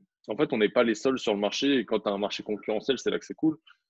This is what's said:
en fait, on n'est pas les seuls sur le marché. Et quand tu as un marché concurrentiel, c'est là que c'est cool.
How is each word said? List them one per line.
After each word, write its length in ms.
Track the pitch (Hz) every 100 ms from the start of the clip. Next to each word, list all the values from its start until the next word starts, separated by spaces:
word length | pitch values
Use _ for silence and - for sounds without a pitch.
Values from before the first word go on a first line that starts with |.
| _ _ -
en 80 | 107
fait, 160 | 147
on 60 | 120
n'est 100 | 104
pas 140 | 123
les 140 | 117 107
seuls 220 | 135 127
sur 140 | -
le 40 | 101
marché. 360 | 104 - 139 135
Et 60 |
quand 160 | 104 110
tu 80 | 107
as 40 |
un 60 | 101
marché 240 | 101 -
concurrentiel, 560 | - 104 - 107 - 123
c'est 120 | 104
là 80 | -
que 40 | -
c'est 80 |
cool. 240 | - 160 156 _ _